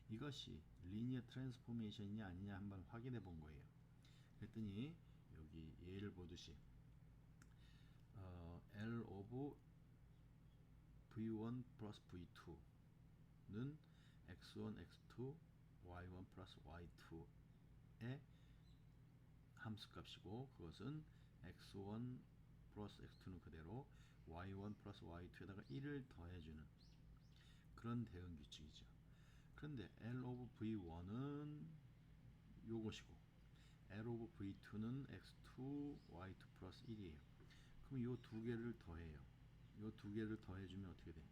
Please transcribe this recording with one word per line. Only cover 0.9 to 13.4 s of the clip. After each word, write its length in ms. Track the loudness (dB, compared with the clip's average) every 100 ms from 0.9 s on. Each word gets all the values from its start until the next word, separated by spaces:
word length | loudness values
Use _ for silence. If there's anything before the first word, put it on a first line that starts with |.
| 6 8 6 4
트랜스포메이션이냐 1000 | 4 4 2 4 6 6 4 2 4 4
아니냐 300 | 2 2 4
한번 260 | 2 2
확인해 360 | 0 0 4 4
본 200 | 2 -2
거예요. 220 | -2 -4 -8 -12 -14 -14 -14 -12 -10 -4
그랬더니 580 | 0 4 6 6 4 2 -8 -10 -8 -8
여기 360 | -4 -4 -4 -4 -2
예를 260 | 2 2
보듯이, 420 | 0 -2 -2 -4 -6 -8 -10 -10 -10 -10 -12 -12 -12 -10 -10 -10 -10 -12 -12 -10
어, 460 | -4 -2 -2 -2 -2 -4
L 280 | 2 4 6 4
of 500 | 0 2 4 2 0 -8 -12 -12 -12 -12 -12 -12 -12 -12 -12 -12 -12 -12 -12 -4
브이 220 | 4 6
원 320 | 6 6 4 2 -2
플러스 280 | -2 -2 -4
브이 200 | -4 -4 -6 -6 -6 -8 -12 -14 -14 -14 -12 -14 -10